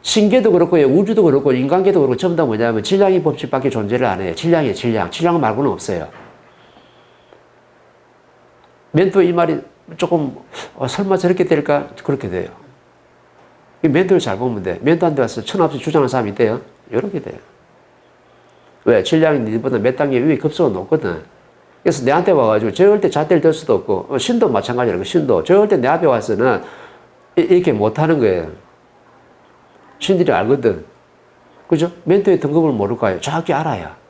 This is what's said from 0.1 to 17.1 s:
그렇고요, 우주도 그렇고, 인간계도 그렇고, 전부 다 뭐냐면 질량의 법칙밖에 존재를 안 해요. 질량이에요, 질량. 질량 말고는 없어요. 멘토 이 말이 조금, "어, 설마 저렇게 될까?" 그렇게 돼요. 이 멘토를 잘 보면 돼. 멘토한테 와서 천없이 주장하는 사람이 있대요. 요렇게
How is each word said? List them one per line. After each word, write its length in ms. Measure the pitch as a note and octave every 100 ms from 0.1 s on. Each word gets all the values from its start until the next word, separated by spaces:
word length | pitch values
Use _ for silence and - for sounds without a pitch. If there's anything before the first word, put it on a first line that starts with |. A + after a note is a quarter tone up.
| A3 G#3 B3 G#3+
그렇고요, 360 | F3 E3+ F3 C3+
우주도 360 | D3+ G3 A3
그렇고, 280 | F3 C#3 C#3
인간계도 480 | B2+ C3+ F3+ F#3+ G3
그렇고, 160 | C3+ B2
전부 200 | F#3 E3
다 80 | C#3+
뭐냐면 360 | G#2+ A#2 A2
질량의 400 | G#2 G3 G3 F#3+
법칙밖에 460 | D#3 - C3 C3+ C#3+
존재를 360 | A#2 G#2 B2 B2+
안 160 | F#2
해요. 120 | F#2 E2
질량이에요, 380 | E3 E3+ C3+
질량. 380 | F#2+ B2 A2 F2
질량 280 | - F3 E3+
말고는 280 | A#2+ G#2+ C#3
없어요. 360 | F#2 - F2+ D2 - - - _ _ _ _ _ _ _ _ _ - _ _ _ _ _ _ _ _ _ _ _ _ _ _ _
멘토 300 | D#3 F#3+ G3
이 120 | F3
말이 260 | F3 E3 D#3 - _ - E3
조금, 380 | E3+ F3 C#3+ - - - - -
"어, 120 | B2+
설마 300 | - G3 F#3+
저렇게 260 | F3+ F3+
될까?" 440 | - D3+ D3 C#3+ - -
그렇게 260 | - C#3 G2
돼요. 200 | F2+ F2+ - - _ _ _ _ _ _ _ _ _ _ _
이 40 | D#3+
멘토를 320 | C#3+ F3+ F#3
잘 180 | A#2+ G2
보면 260 | B2 G#2+
돼. 160 | F#2 F2
멘토한테 400 | C3+ E3 E3+ C#3+
와서 200 | A#2 -
천없이 340 | G#2+ G3 D#3+ C#3
주장하는 300 | D#3 D#3 C3
사람이 240 | B2+ G#2+
있대요. 300 | G2 A2+ A#2+ - _ _
요렇게 300 | A#2 G3+